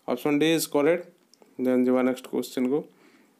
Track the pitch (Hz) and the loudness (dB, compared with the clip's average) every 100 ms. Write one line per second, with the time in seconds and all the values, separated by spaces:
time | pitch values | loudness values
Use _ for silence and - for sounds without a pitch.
0 | - 123 151 147 156 165 160 147 143 175 | -8 -4 0 2 2 2 0 2 2 0
1 | - _ _ _ - - 127 127 127 127 | -4 _ _ _ -20 -4 0 2 2 2
2 | 127 127 - 127 123 - 127 147 - _ | 2 -2 -6 -6 -6 -4 -2 -2 -4 _
3 | - _ _ | -20 _ _